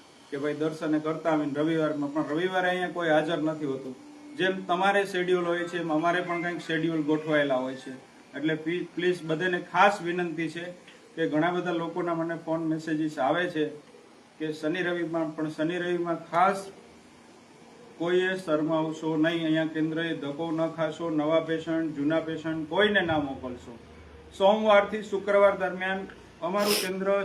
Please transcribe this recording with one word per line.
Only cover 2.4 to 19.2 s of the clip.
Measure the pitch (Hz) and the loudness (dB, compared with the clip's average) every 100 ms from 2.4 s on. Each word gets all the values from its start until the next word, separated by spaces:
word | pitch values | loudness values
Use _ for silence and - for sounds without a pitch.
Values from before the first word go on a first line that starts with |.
| 185 190 180 | 0 0 0
અહીંયા | 180 175 | 0 -2
કોઈ | 175 165 | -2 2
હાજર | 156 156 165 | 2 2 0
નથી | 156 151 143 | -2 -2 -4
હોતું. | 131 131 123 - - - | -6 -8 -14 -18 -20 -14
જેમ | - 185 190 | -4 -2 -2
તમારે | 180 180 196 202 196 | -2 0 2 2 2
શેડ્યુલ | 185 175 180 170 | 0 2 2 2
હોય | 175 175 | -2 -2
છે | 180 | -4
એમ | 165 | 0
અમારે | 156 170 180 | 0 2 0
પણ | 175 170 | 0 -2
કંઈક | 170 165 | -4 -6
શેડ્યુલ | - 160 165 160 | -4 -2 0 0
ગોઠવાયેલા | 147 156 156 151 143 127 | 0 0 2 2 2 0
હોય | 131 131 | -2 -8
છે. | 139 127 - - - | -12 -14 -18 -20 -16
એટલે | 139 156 156 | -4 -2 -2
પ્લી-, | 160 175 - | -2 -4 -6
પ્લીઝ | 165 180 170 | -2 0 0
બધાને | 156 156 185 175 | -2 -2 0 -2
ખાસ | 170 175 202 - | 0 6 6 6
વિનંતી | 170 175 175 156 160 | -2 -2 -2 -4 -6
છે | 175 175 175 - - - | -6 -10 -14 -18 -20 -12
કે | 165 156 | -2 0
ઘણા | 151 170 | 2 2
બધા | 180 175 170 | 0 0 -2
લોકોના | 165 175 170 165 | -2 -2 -2 -2
મને | 165 165 | -2 -4
ફોન | 165 160 | -4 -2
મેસેજીસ | 160 160 160 156 156 147 | 0 -2 -2 -2 -2 0
આવે | 131 170 175 | 2 2 0
છે | 156 147 - - - - - - | 0 -2 -4 -18 -20 -20 -20 -20
કે | - 156 | -8 -6
શનિ | 151 156 180 | -4 -2 0
રવિમાં, | 175 175 160 165 156 | 0 -2 -2 -2 -4
પણ | 160 156 | -4 -6
શનિ | 156 160 175 | -2 -2 -2
રવિમાં | 175 175 170 160 - | -2 -2 -2 -4 0
ખાસ | 165 196 196 - - - - - - - - - - - - - | 2 4 2 -6 -16 -20 -20 -20 -20 -20 -20 -20 -20 -20 -20 -16
કોઈએ | - 170 180 185 185 | -4 2 4 2 0
શરમાવશો | 165 151 156 160 160 151 160 | 0 2 2 2 0 -2 -2
નહીં. | 156 | 2